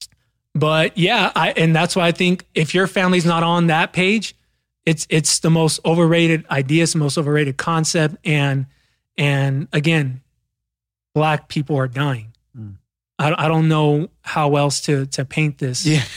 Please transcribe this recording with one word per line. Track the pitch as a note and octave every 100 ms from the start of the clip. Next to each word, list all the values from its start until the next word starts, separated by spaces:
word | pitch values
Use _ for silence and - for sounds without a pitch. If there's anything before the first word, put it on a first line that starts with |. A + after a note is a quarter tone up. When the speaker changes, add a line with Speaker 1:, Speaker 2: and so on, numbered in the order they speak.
| - _ _ _ _
Speaker 1:
but | D3 D3+ D#3+ E3 -
yeah, | F3 A#3 F#3 -
I, | E3+
and | - E3 D#3+
that's | F3 F#3+
why | F3
I |
think | E3+ F#3 F3+ - -
if | D#3
your | F3 F#3+
family's | G3+ F3+ F3+ E3+
not | E3
on | E3 F3 E3+
that | D#3 G3
page, | - F#3 A3 - - _ _ _ _ -
it's, | D#3 -
it's | D#3+ D3 -
the | E3
most | E3 D#3+ - E3
overrated | E3 E3 E3+ E3 D#3+ -
idea. | C#3 C3+ D#3+
It's | E3
the | E3
most | C#3+ D3+
overrated | C#3+ D3 C#3+ C3
concept. | - E3 D#3 F3 D3+ E3+ F3+
And, | D3 C#3 C3+ C3+ _ _ _ _ -
and | C#3+ C#3 C#3 C3+ -
again, | D#3 D3+ D#3+ C3+ C3 - _ _ _ _ _ _ _ _
Black | D3+ D#3 D3 -
people | D#3+ C#3 C#3+
are | C3
dying. | B2+ C#3+ A#2+ A2 - _ B2
Speaker 2:
Mm. | G#2 G2 _ _ _ -
Speaker 1:
I, | D3 F3 D#3
I |
don't | D#3+ D#3+
know | D#3 D3+ D3 F3+ _
how | - E3 D3 D3
else | C#3+ -
to, | - C#3+ C3+
to | - C3
paint | - D3+ C#3
this | C3+ B2 D#3
Speaker 3:
Yeah. | D3+ A#2